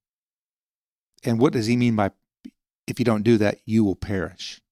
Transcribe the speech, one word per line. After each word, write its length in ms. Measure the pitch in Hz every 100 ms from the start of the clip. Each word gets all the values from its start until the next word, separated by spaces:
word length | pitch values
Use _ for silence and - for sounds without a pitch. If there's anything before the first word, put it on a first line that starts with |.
| _ _ _ _ _ _ _ _ _ _ _ _
and 160 | 123 113
what 140 | 131
does 140 | 117 107
he 100 | 123
mean 180 | 120 107
by, 160 | 98 - _ _ - _ _ _ -
"If 100 | -
you 80 | 120
don't 180 | 107
do 140 | 107 110
that, 220 | 104 - -
you 180 | 110
will 120 | 104 87
perish"? 640 | 104 98 80 90 - - _